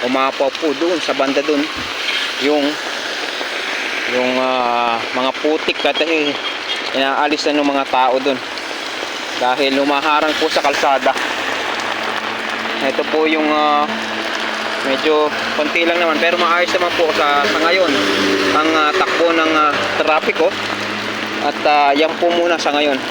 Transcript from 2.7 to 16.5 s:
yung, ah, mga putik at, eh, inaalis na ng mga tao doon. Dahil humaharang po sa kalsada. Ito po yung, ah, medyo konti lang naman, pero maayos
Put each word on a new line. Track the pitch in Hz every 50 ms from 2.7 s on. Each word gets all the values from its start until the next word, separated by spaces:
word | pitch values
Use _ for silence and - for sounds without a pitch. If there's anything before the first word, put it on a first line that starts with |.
| 151 - - - - - - - - - - - - - - - - - - - - - - - - - - - 123
yung, | 127 127 127 127 127
ah, | 131 131 127 127 123 120 120 120 120 120 117 117 117 120
mga | - 127 127 131 - -
putik | - 151 156 156 - - - -
at, | - 147 143 147 151
eh, | 165 165 156 147 147 135 131 - - - - - - - - - - -
inaalis | 131 135 135 135 120 147 147 156 147 - 151
na | 143 147
ng | 147
mga | 143 139 139 135 -
tao | - 127 127 127 123 135
doon. | 135 143 131 127 - - - - - - - - - - - - - - - - - - - -
Dahil | 123 123 127 131 143 135 135 139
humaharang | 139 143 143 139 147 156 147 151 156 156 147 -
po | 156
sa | 156 - 175
kalsada. | 147 143 143 - - 147 135 127 127 120 131 - - - - - - - - - - - - - - - - - - - - - - - - - - - - - - - - - -
Ito | 135 131 - 147 -
po | 151 156 156
yung, | 156 156 156 156 151
ah, | 151 151 151 151 147 147 151 147 147 147 - - - 110 - - - - - - - - - - - - -
medyo | 139 135 131 - 156 151 151 151 147 147 - - - - -
konti | 151 147 - 170 170
lang | 165 170 175
naman, | 175 165 156 151
pero | 165 170 175 170
maayos | 175 165